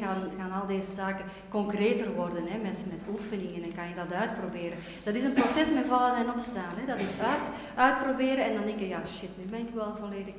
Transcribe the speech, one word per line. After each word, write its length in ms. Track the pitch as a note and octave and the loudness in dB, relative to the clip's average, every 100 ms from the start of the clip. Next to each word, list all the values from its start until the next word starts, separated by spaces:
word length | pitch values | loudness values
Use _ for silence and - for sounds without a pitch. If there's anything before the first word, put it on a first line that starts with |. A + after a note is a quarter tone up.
gaan, 140 | G3 F#3+ F#3 F#3+ | 0 0 -2 -4
gaan 240 | F#3 F#3+ | -4 -4
al 60 | G3 | 0
deze 240 | G3 F#3+ | -2 -2
zaken 340 | G3 F#3+ G3 F#3+ - - | -2 -2 -2 -6 -10 -4
concreter 640 | G#3+ G3+ G3+ G#3+ - G3+ | -2 0 2 4 4 0
worden, 300 | F3 E3+ E3+ E3+ | 0 -2 -2 -4
hè, 100 | A3 | -2
met, 280 | G3+ - F#3+ | -4 -4 -6
met 140 | E3 - | -8 -6
oefeningen 520 | G#3 - G3+ F3 E3+ | -6 -4 -4 -4 -6
en 100 | E3+ | -6
kan 140 | F3 F3 | -6 -6
je 80 | F3+ | -6
dat 180 | F3 | -4
uitproberen. 640 | F3+ A3+ - F#3 F3 E3+ - - - | 0 0 -2 -6 -4 -6 -6 -10 -6
Dat 120 | G#3+ A3 | -2 2
is 80 | |
een 100 | C4 | 4
proces 400 | C4+ B3+ D#4 D#4 | 4 6 6 6
met 120 | C#4 - | 4 6
vallen 300 | B3 B3 A#3+ | 6 6 4
en 160 | A#3 | 2
opstaan, 420 | A#3+ - G3+ F3 F3 | 0 -4 -4 -4 -4
hè. 100 | C4 | -4
Dat 140 | A#3 | -2
is 200 | F#3+ - | -2 0
uit-, 300 | A3 C#4+ - - - - | 2 2 -2 -6 -6 6
uitproberen 680 | B3+ C4+ C4+ C4 C4 C4 A#3 | 6 6 2 2 4 4 2
en 80 | |
dan 100 | G#3+ | 2
denken, 240 | G#3 G#3+ F#3+ | 0 -2 -2
"Ja, 140 | E3+ E3 | -4 -6
shit, 320 | - F#3 F#3+ | -8 -10 -8
nu 60 | |
ben 160 | F#3 A3+ | -8 -6
ik 140 | A#3 | -6
wel 220 | A#3 G#3 G#3 | -4 -4 -6
volledig 380 | G3+ G3 G3 | -6 -6 -8